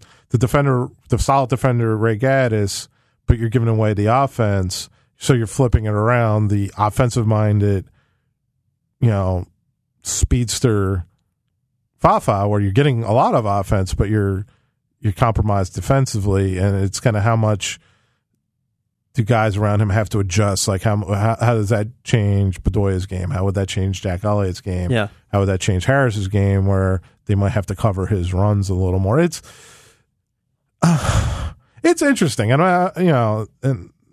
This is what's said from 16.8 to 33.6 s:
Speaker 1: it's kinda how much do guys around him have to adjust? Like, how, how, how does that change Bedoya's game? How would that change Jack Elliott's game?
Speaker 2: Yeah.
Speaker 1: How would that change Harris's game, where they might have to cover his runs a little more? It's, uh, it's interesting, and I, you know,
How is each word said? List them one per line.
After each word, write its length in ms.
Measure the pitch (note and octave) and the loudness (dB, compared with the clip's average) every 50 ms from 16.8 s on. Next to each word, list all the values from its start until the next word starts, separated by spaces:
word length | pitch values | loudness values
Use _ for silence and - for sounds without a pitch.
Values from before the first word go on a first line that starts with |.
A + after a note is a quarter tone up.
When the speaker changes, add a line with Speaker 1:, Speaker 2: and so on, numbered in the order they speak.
| G2 | -2
Speaker 1:
it's 160 | F#2+ - - | -4 -4 -2
kinda 220 | - B2 G#2+ G#2 | -2 0 0 0
how 140 | G2 A#2 A2+ | 0 0 0
much 440 | A2+ A2 G#2+ G#2+ G2 - - - - _ _ _ _ _ _ _ _ _ _ _ _ _ _ _ _ _ _ _ _ _ _ _ _ _ _ - | 0 0 0 -2 -2 -4 -8 -10 -12 _ _ _ _ _ _ _ _ _ _ _ _ _ _ _ _ _ _ _ _ _ _ _ _ _ _ -6
do 80 | - A2 | -2 0
guys 320 | G2 B2 A2 A2 A2 F#2+ | 0 2 2 2 0 0
around 220 | G#2 G#2+ G#2 G#2 G2+ | 0 0 2 2 2
him 80 | G2+ G2+ | 2 2
have 180 | G2 A2+ G#2 - | 0 0 0 0
to 80 | - G#2 | -2 -4
adjust? 480 | G2 F#2 F2 G#2+ G#2 G2+ F#2+ - - | -2 -2 0 0 0 0 0 -2 -2
Like, 140 | A2 G2 F#2+ | -2 -2 0
how, 140 | - A2+ G#2 G#2 G2+ | 0 0 0 0 -2
how, 320 | F2 G#2 G2 G#2 A2+ A2+ - | -2 -2 0 0 0 0 0
how 140 | A2+ A#2 A#2+ | 0 0 0
does 160 | A2 G#2 G2 | 0 0 0
that 180 | A#2 G#2 G#2+ A2+ - _ - | 0 -2 -2 -4 -10 _ -4
change 600 | - - A2+ G#2 G2+ G2+ G2 G2+ F#2+ F2+ - - | 0 0 2 2 2 2 2 2 0 -2 -2 -4
Bedoya's 420 | - F#2+ G#2+ G2+ G2 F#2+ F#2 F#2 | -2 0 0 0 0 0 -2 -4
game? 240 | G2 F#2 F#2 F2+ F#2 | -6 -6 -6 -6 -4
How 160 | F#2 F2+ F#2+ | -4 -2 -2
would 80 | G2 F#2 | -2 -2
that 120 | G2+ G2 | -2 -4
change 340 | F#2+ - G2+ F#2+ G2 F#2 - | -4 -4 -4 -4 -4 -4 -4
Jack 220 | - G2 F2 F2+ - | -6 -6 -4 -4 -2
Elliott's 360 | G#2 G#2 G#2 G2 F#2 F2+ - | -2 -2 0 -2 -2 -6 -6
game? 280 | - G2+ F#2 F2+ F2+ F2 | -8 -6 -6 -4 -2 -2
Speaker 2:
Yeah. 200 | C3 A2 G#2 G#2 - _ _ _ | -2 -2 -2 -4 -8 _ _ _
Speaker 1:
How 80 | - G2+ | -2 0
would 60 | G2 G2 | 0 0
that 100 | F#2+ F#2 | 0 0
change 240 | - - F#2+ F#2 - | 0 0 0 0 0
Harris's 440 | - C3+ C#3 C3+ A#2+ G2+ G#2+ G2 F#2+ | 0 2 2 2 0 0 -2 -4 -2
game, 360 | G#2 G2+ G2 G2 G2 G2 G2 | 0 0 2 2 2 2 2
where 360 | G2 G2 F#2+ F#2+ F#2+ F#2+ F2+ - _ _ _ _ | 2 0 0 0 0 -2 -4 -6 _ _ _ _
they 100 | - G2+ | -2 0
might 140 | G2 G2+ G2 | 0 0 0
have 180 | - G#2+ F#2 | -2 -2 -4
to 80 | - F#2+ | -6 -4
cover 320 | - - A2 F#2 F#2 F#2 | -2 -2 -2 0 -2 -2
his 260 | E2+ G#2+ F#2 E2+ F2+ F#2 | -2 -2 -2 -2 -2 0
runs 360 | F2+ G2+ G#2 G#2 G2+ F#2+ G2 | 0 0 2 2 0 0 -2
a 20 | F#2 | -2
little 260 | F#2 F#2+ F2+ F2+ F#2+ | -2 0 0 0 0
more? 200 | G2 F#2+ A#2 D#3 | 0 0 2 2
It's, 240 | F3 F3 - - - - - - - - - - - _ _ _ _ _ _ _ _ _ _ _ _ _ _ _ _ _ _ _ | 0 0 -2 -8 -16 -20 -20 -20 -20 -20 -20 -20 -20 _ _ _ _ _ _ _ _ _ _ _ _ _ _ _ _ _ _ _
uh, 680 | - E3+ E3+ C#3+ - - - - - - - - - - - - _ _ _ - - | 0 2 2 2 0 0 0 0 0 -2 -4 -6 -8 -10 -12 -14 _ _ _ -2 0
it's 180 | E4 F4 - | 0 2 2
interesting, 500 | D#4+ C#4+ B3+ - G3 C#3+ - - G#2+ G#2+ | 2 0 2 2 0 0 0 0 0 2
and 120 | C3 C#3+ F3 | 2 4 4
I, 280 | F#3 F3+ F3+ F3+ F#3 - | 4 2 2 0 0 0
you 80 | E3 F#3 | 0 2
know, 420 | F3 D3+ B2 A#2 G#2+ G#2+ G#2+ G#2+ - _ _ | 2 4 4 2 0 0 -4 -6 -8 _ _